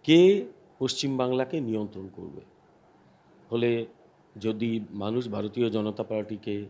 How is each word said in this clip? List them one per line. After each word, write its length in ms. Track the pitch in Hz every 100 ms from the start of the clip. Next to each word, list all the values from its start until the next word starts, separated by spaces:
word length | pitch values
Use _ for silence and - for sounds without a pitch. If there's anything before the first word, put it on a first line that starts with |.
কে 420 | - 165 185 202 - - - -
পশ্চিমবাংলাকে 800 | 131 - 139 131 127 127 131 165
নিয়ন্ত্রণ 500 | 120 110 104 95 95 -
করবে। 260 | 82 69 - _ _ _ _ _ - _ _ - -
ফলে 360 | 117 120 117 113 - - _ _ 104
যদি 400 | 110 107 117 113 104
মানুষ 400 | 101 101 117 120
ভারতীয় 400 | 104 104 123 117
জনতা 340 | 110 107 104
পার্টিকে 640 | 110 110 104 107 110 101